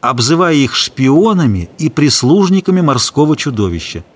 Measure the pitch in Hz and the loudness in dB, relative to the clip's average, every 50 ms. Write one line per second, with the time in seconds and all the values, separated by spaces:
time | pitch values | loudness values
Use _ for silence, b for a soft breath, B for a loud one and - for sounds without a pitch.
0 | - 123 131 123 120 113 160 165 180 175 160 147 139 117 - - - - - - | -2 -2 -2 -2 0 0 2 2 2 2 2 2 0 0 -2 -4 -6 -6 -4 -2
1 | 135 131 135 156 196 226 214 185 165 127 101 92 87 - - - 156 156 - - | 0 2 4 4 4 2 2 2 2 0 0 -2 -4 -8 -8 -4 -4 -4 0 0
2 | 147 147 - - - 123 156 202 196 180 185 190 180 - 185 185 175 151 135 123 | 0 2 0 0 2 2 2 2 2 2 0 0 0 0 0 2 2 0 0 -2
3 | - - - - 151 151 156 147 - 151 131 107 104 95 85 85 - - - 85 | -2 -4 0 0 0 0 0 -2 -2 -6 -2 -2 -2 -2 -2 -4 -8 -10 -14 -14
4 | 82 _ _ | -16 _ _